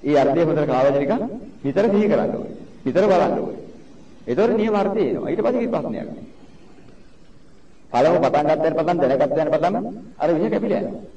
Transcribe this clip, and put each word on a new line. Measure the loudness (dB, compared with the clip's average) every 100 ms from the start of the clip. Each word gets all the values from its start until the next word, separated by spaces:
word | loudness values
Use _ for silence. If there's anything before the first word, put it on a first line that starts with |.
ඒ | 2 2
අර්ථය | 4 2
හොඳට | 2 2 0
කාලය | 2 2
දෙනකන් | 2 0 -2 -4 -8 -14 -8
නිතර | -4 0 2
සිහි | 2 2
කරන්න | 2 0
ඕනේ. | -4 -8 -12 -16 -8
නිතර | -2 2
බලන්න | 4 4 2
ඕනේ. | 0 -4 -8 -14 -20 -20 -20 -20 -18
ඒතකොට | -6 0 2
නියම | 2 0
අර්ථය | 0 0 0
එනවා. | 0 -2 -4
ඊට | -2
පස්සේ | 0 0
කිසි | -2
ප්‍රශ්නයක් | -4 -4 -8
නෑ. | -8 -12 -16 -20 -20 -20 -20 -20 -20 -20 -20 -20 -20 -20 -20 -20 -20 -20 -6
පළමු | 2 4 4
පටන් | 2 2 2
ගන්න | 2 0
පටන් | 0 0 0
දැනගත්ත | 2 2 0
දැන | 0 0
පටන් | 2 0 -2 -6 -10 -16
අර | -4 0
විදිහ | 2 0
කැපිලා | -2 -2 -2
යනවා. | -4 -8 -14